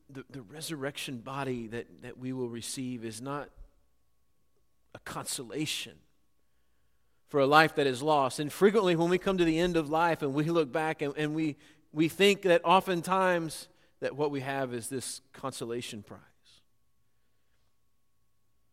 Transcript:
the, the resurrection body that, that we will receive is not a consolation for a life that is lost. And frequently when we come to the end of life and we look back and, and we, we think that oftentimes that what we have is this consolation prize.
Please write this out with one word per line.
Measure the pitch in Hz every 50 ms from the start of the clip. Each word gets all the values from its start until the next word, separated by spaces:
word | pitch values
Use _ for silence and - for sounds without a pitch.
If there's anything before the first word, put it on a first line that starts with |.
| _ _
the, | 135 135 123 _
the | 127 139
resurrection | 120 92 147 156 151 160 165 143 131 143 139 - - - 135 117
body | 101 131 135 143 139 131 127 120 113 107
that, | 110 120 - - 87 - -
that | 123 - -
we | 127 127
will | 131 131 123 120
receive | 117 117 110 - - 139 131 127 127 120 113
is | 113 110 110
not | 127 139 143 147 135 - - - - - _ _ _ _ _ _ _ _ _ _ _ _ _ _ _ _ _ _ _ _ _ _ _ _ -
a | -
consolation | - - - 156 - - - - 131 110 98 143 156 135 - - - 110 80 80 _ _ _ _ _ _ _ _ _ _ _ _ _ _ _ _ _ _ _ _ _ _ _ _ _ -
for | - 143
a | 135
life | 135 151 156 160 151 -
that | 156 143
is | 139 127 120
lost. | 143 156 151 147 135 123 - -
And | 151 143
frequently | - - 185 214 196 226 196 180 175
when | 160 170 170
we | 180 175
come | - 196 190 180
to | 175
the | 165 160 160
end | 175 180 175
of | 165 156 143
life | 156 160 170 170 160 -
and | 156 139 131
we | 147 151
look | 160 170 170 156 127
back | 113 160 160 160 156 -
and, | 156 143 143 151
and | 156 151 151
we, | 160 160 151 139 - - - - _ _ _
we | - 151 165 156
think | - - 196 202 202 196 -
that | 185 170 170 -
oftentimes | 170 180 190 185 190 185 170 151 185 185 190 190 185 180 170 165 156 135 - - - _ _ _ _ _ -
that | - - -
what | 139 151 147
we | 143 139
have | 127 139 139 139 135 123 120
is | 120 110 -
this | 135 131 - - - - _ _ -
consolation | - - 135 - - 135 117 117 123 117 - - 107
prize. | 101 - 104 - - _ _ _ _ _ - - _ _ _ _ _ _ _ _ _ _ _ _ _ _ _ _ _ _ _ _ _ _ _ _ _ _ _ _ _ _ _ _ _ _ _ _ _ _ _ _ _ _